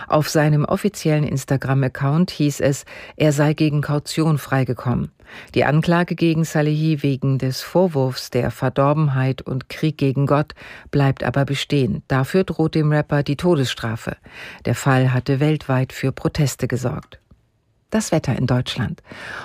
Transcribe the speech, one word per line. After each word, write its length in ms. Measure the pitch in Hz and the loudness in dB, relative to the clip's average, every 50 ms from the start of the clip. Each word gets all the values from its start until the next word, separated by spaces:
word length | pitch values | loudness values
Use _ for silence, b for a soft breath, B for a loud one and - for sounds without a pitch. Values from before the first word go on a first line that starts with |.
| B B | B B
Auf 220 | - 156 147 - | 2 2 2 2
seinem 340 | - 160 147 151 151 147 151 | 2 2 4 4 4 2 2
offiziellen 600 | - - 196 - 202 - - - 160 151 151 147 | 0 -2 -2 -2 -2 -4 -2 0 0 2 2 0
Instagram-Account 1080 | - - 135 - - 139 131 - 127 135 135 135 127 - - 139 139 143 165 185 - | 0 -2 -4 -2 0 -2 -2 0 0 0 0 0 0 -2 -2 -2 0 2 2 2 0
hieß 300 | - - 151 147 139 - | 0 0 0 0 0 0
es, 240 | - 139 143 - - B B B B B B B | 0 0 0 0 -4 B B B B B B B
er 160 | 151 151 143 | 2 2 4
sei 200 | 147 147 151 151 | 4 4 2 2
gegen 280 | - 156 151 147 151 | 2 2 2 2 0
Kaution 560 | 139 - 147 147 - - - 160 160 165 156 131 | -2 0 -2 -4 -4 -4 -2 0 2 2 2 0
freigekommen. 720 | - - 135 135 131 - 123 - - 123 120 - - - _ _ B B B B B B B | 0 0 0 0 0 0 -2 -4 -2 -2 -2 -2 -2 -6 _ _ B B B B B B B
Die 120 | 120 123 | 2 2
Anklage 500 | 123 143 160 156 175 170 170 180 - 170 | 4 4 2 4 4 2 2 2 0 -2
gegen 300 | - 165 165 160 160 160 | 0 2 2 2 2 0
Salehi 580 | - - 160 151 151 151 151 156 160 156 143 - | 0 0 0 2 2 2 2 2 2 0 2 0
wegen 340 | 139 135 131 - 139 135 127 | 0 0 0 0 0 0 0
des 240 | 131 131 127 - | 0 -2 -4 -4
Vorwurfs 680 | - - - 170 190 180 156 135 131 131 127 - - - | -6 -2 2 2 2 2 2 0 0 0 -2 -6 -8 -4
der 200 | - 123 - - | -2 -2 0 -2
Verdorbenheit 880 | - - - - - - 139 143 147 156 156 143 131 131 131 131 131 - | -2 -2 -4 -2 0 2 2 2 4 2 2 2 2 2 0 0 -2 -4
und 260 | - - 135 131 - - | -6 -6 -6 -6 -6 -10
Krieg 300 | - - - 156 151 - | -8 -4 -2 -2 0 0
gegen 300 | 143 135 127 139 143 135 | 0 0 2 2 2 2
Gott 260 | 147 147 147 - - B B B B B B B | 2 2 0 -2 -6 B B B B B B B
bleibt 340 | - 143 139 135 131 - - | 0 2 2 2 2 0 -2
aber 180 | 120 123 139 139 | -2 0 0 0
bestehen. 600 | 131 139 - - - 147 143 127 - 143 - - - | 0 -2 -4 -4 -2 0 0 2 0 -2 -4 -4 -2
Dafür 380 | 135 131 131 - - 190 185 | 0 0 0 0 0 0 0
droht 280 | - 170 - 160 156 - | 0 0 0 0 0 2
dem 160 | 160 151 151 | 2 2 2
Rapper 320 | 151 151 143 - 151 143 | 2 2 0 0 0 0
die 140 | 135 - 143 | 0 0 -2
Todesstrafe. 800 | - 175 180 175 143 127 120 - - - 113 110 113 - - - - B B B B B B B B B | 0 2 2 2 2 2 0 -2 -6 -6 -6 -6 -6 -6 -8 -10 -10 B B B B B B B B B
Der 120 | - 123 | -4 -2
Fall 380 | - - 139 131 131 131 131 127 | 0 2 2 4 4 4 4 2
hatte 280 | 123 - - 139 131 | 0 0 0 0 2
weltweit 500 | 151 151 156 143 - - 131 127 131 - | 2 2 0 0 -2 -2 0 0 -2 -2
für 220 | - - - 135 - | -4 -4 -4 -4 -2
Proteste 560 | - - 160 - - 151 127 - - 131 110 | -2 -4 -4 0 0 0 0 0 -2 -4 -2
gesorgt. 480 | 123 113 127 123 - - - - - - _ _ - _ _ _ _ _ _ _ _ _ _ - - | -2 -2 -2 -4 -4 -6 -10 -14 -18 -20 _ _ -20 _ _ _ _ _ _ _ _ _ _ -4 -2
Das 200 | 220 214 - - | -2 0 2 0
Wetter 240 | 156 - - 117 - | 0 0 0 -2 0
in 100 | 127 123 | 0 0
Deutschland. 560 | 127 123 127 - - - 110 - - - - B B B B B B B | 0 0 0 -2 -4 -4 -4 -4 -4 -8 -14 B B B B B B B